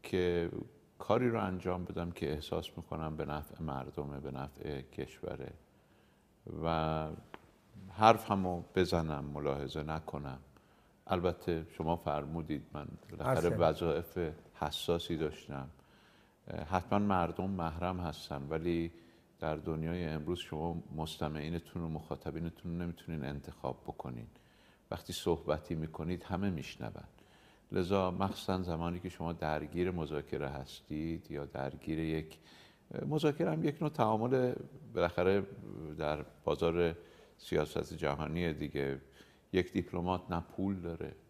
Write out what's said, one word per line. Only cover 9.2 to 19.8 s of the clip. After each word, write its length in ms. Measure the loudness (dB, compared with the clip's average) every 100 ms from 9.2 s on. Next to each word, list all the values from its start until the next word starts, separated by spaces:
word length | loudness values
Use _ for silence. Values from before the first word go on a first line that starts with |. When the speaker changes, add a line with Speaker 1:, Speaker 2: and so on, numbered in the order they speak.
Speaker 1:
ملاحظه 580 | -2 -2 0 0 -2 -4
نکنم. 560 | -2 -2 -4 -6 -6 -8 -14 -20 -20 -20 -20 _ 0
البته 600 | 4 4 2 0 -2 -2
شما 260 | -2 0 2
فرمودید، 680 | 2 0 0 -4 -2 -4 -4
من 140 | -10 -10 -12 -14
بالاخره 240 | -4 2
Speaker 2:
عرض 80 | 4
کردم. 200 | 4 6
Speaker 1:
وظایف 560 | 6 6 2 2 0 -2 -4 -4 -16
حساسی 640 | -4 -4 -2 2 0 2 0
داشتم. 520 | -2 -4 -8 -8 -8 -14 -20 -20 -20 -20 -20 _ -10 -8 0
حتماً 280 | 0 2 2
مردم 520 | 4 4 4 0 -2
محرم 500 | 0 -2 0 -2 0
هستن، 420 | -4 -4 -6 -6 -2
ولی 420 | -2 2 2 0 -6 -20 -20 -20 _
در 160 | -2 -2
دنیای 480 | -2 -2